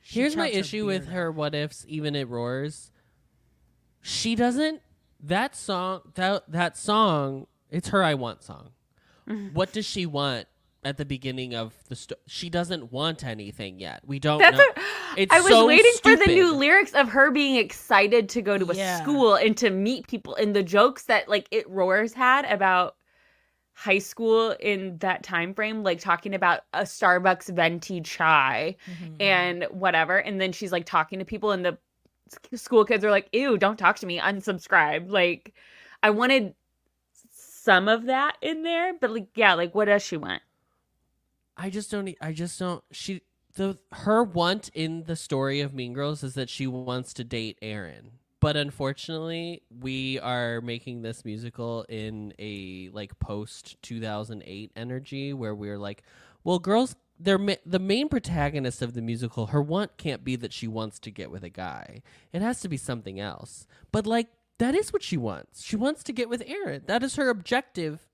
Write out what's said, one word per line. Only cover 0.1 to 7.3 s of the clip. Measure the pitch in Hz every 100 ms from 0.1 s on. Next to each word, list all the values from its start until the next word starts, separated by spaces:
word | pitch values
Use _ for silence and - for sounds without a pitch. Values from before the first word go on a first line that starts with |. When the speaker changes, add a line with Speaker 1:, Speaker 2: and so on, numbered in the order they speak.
| 226
Speaker 2:
Here's | 277 311
my | 320
Speaker 1:
chops | 202
her |
Speaker 2:
issue | 190 214 214
with | 190
Speaker 1:
beard | 143 180
Speaker 2:
her | 165
Speaker 1:
off. | 160
Speaker 2:
What | 147 147
Ifs, | 147 - -
Even | 156 151 143
It | 127
Roars. | 120 120 131 147 151 - _ _ _ _ _ _ _ _ _ _ _
She | - - 226 226
doesn't. | 240 247 311 311 _ _ _ _
That | 147 185 262 -
song. | - 190 185 185 - -
That, | 185 202 -
that | 160 175 -
song. | - 214 214 156 139